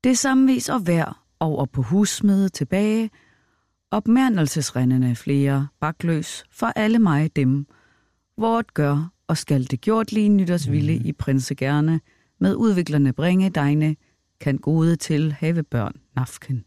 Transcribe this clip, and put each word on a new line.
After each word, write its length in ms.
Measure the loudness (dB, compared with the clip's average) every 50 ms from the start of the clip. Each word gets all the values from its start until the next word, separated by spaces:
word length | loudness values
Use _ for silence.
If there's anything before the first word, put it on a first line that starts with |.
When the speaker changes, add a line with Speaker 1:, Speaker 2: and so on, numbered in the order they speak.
| 2
Speaker 1:
Det 140 | 0 0 2
samme 280 | 0 2 4 4 4
vis 220 | 4 2 0 -2 -4
og 180 | -4 -2 0
vejr 380 | 0 0 0 0 -2 -6 _ _ _ _ _
over 260 | -4 -2 -2 -2 -4
på 160 | -2 -2 -4
husmøde 680 | -2 0 2 2 2 0 0 0 2 2 2 2 2 0
tilbage, 600 | -2 -4 -4 -2 0 0 0 0 0 -2 -2 -4 _ _ _ _ _ _ _ _ _ _ _ _ _ _ _ _
opmærnelsesrindende 1300 | -6 -2 2 4 4 4 4 2 2 2 0 0 0 -4 -4 -4 -2 0 2 2 2 2 2 0 -2
flere 520 | -2 -2 -2 0 0 2 2 0 0 -2 -4 _ _
bakløs 640 | -6 -6 -6 _ -2 -2 -2 -2 -4 -8 -12 -16 -18 _
for 160 | _ -6 -6
alle 320 | -4 -2 -2 0 2 2 4
mig 380 | 4 4 2 2 0 0 _
dem, 300 | 0 0 2 0 0 -4 _ _ _ _ _ _ _ _ _ _ _ _ _ _
hvor 240 | -4 -2 0 0 -2
et 140 | -2 -4 _
gør 380 | -2 0 0 0 -2 -2 -6 _ _ _
og 100 | -6 -4
skal 340 | -4 -2 0 0 0 0 -2
det 100 | -6 -4
gjort 320 | -2 0 0 0 0 -2
lige 160 | -2 0 2 4
nytårsvilde 680 | 4 2 2 2 0 -2 0 -2 0 0 0 0 0 -2
Speaker 2:
Mm. 60 | -2
Speaker 1:
i 80 | -6
prinsegerne, 880 | -6 -6 -2 0 0 0 0 -4 -6 -4 -2 0 0 0 2 0 0 -2 _ _ _ _ _ _ _ _
med 140 | 0 0 0
udviklerne 580 | 2 0 2 2 0 -2 0 0 2 2 2
bringe 380 | 0 0 0 2 2 2 2 0
degne, 460 | 0 0 0 0 2 2 0 0 -2 _ _ _ _ _ _ _ _ _
kan 180 | -4 -4 -4 -2
gode 380 | -2 0 0 2 2 2 0
til 360 | -2 -2 -4 -2 0 0 -2
have 300 | -4 -4 -4 -2 -2 -2
børn, 300 | -4 _ -4 -4 -4 -4 -8 -14 _ _ _
nafken. 480 | -6 -6 -6 -10 -20 -10 -8 -8 -8 -8